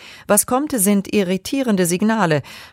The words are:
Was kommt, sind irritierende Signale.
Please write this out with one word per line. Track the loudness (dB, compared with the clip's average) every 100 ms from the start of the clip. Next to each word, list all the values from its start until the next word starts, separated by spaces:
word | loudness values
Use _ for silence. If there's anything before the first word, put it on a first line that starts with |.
| -20 -10 0
Was | 0 2
kommt, | -2 0
sind | 0 2 2 0
irritierende | 0 0 -2 -4 -2 0 0 0
Signale. | 0 0 2 2 0 -2 -12 -20